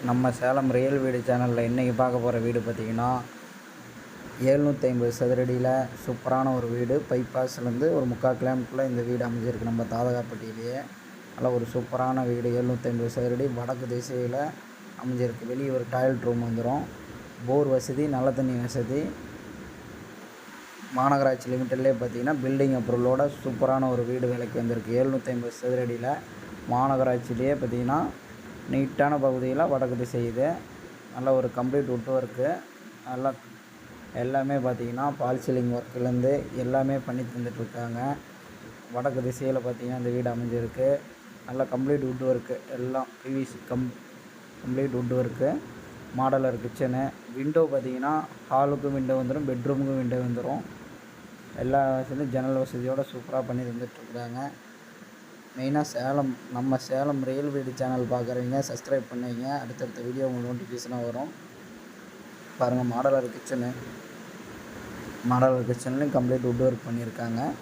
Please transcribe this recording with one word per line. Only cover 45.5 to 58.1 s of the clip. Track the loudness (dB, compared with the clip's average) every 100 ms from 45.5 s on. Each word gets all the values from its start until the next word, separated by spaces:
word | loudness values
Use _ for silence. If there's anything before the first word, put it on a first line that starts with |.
| 2 -6 -16 -16 -16 -8 0
மாடலர் | 2 4 2 0 -6
கிச்சனு. | -2 0 0 -2 -6 -12 -4
விண்டோ | 0 4 4
பார்த்தீங்கன்னா, | 2 0 -2 0 0 -2 -14 0
ஹாலுக்கும் | 4 4 2 0 0
விண்டோ | 2 2
வந்துரும், | 2 0 0
பெட்ரூமுக்கும் | 0 0 2 2 0
விண்டோ | 0 0 0
வந்துரும். | -2 -2 -4 -6 -16 -16 -18 -20 -20 -20 -18 -14 -4
எல்லா | 2 4 4 2
வசதியும் | -2 -4 0
ஜன்னல் | 0 2 0
வசதியோட | 0 -2 -2 -2 -2
சூப்பரா | -8 -4 -2 0
பண்ணி | -2 -2
தந்துட்டுருக்குறாங்க. | -6 -8 -10 -12 -10 -8 -6 -8 -10 -20 -20 -20 -20 -20 -20 -20 -20 -16 -6
மெயினா | 0 0
சேலம், | 0 -2 2 2 2 -2 -6 -2
நம்ம | 0 0
சேலம் | 0 0 2 0 0
ரியல் | 0 0
வீடு | -2 -4 -2
சேனல் | 0 0 2